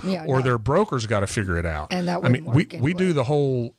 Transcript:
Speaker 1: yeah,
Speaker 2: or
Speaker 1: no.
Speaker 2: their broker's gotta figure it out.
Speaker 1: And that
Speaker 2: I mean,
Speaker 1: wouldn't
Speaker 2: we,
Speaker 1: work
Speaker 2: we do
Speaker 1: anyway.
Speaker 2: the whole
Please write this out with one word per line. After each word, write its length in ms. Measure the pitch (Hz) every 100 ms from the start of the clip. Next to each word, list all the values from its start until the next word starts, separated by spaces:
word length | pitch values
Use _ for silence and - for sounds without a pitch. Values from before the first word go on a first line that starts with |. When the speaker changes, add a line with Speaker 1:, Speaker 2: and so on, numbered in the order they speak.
Speaker 1:
yeah, 200 | 185 185 -
Speaker 2:
or 80 | 131
Speaker 1:
no. 40 |
Speaker 2:
their 160 | 127 120
broker's 480 | 107 165 214 135 110
gotta 200 | 104 95
figure 320 | 117 95 85
it 80 | 85
out. 260 | 78 76
Speaker 1:
And 140 | 180 175
that 120 | 175
Speaker 2:
I 40 | 123
mean, 160 | 123
Speaker 1:
wouldn't 280 | 160 139 -
Speaker 2:
we, 60 | 160
Speaker 1:
work 60 |
Speaker 2:
we 100 | 131
do 100 | 180 185
Speaker 1:
anyway. 60 |
Speaker 2:
the 100 | 147
whole 500 | 120 147 139 127 117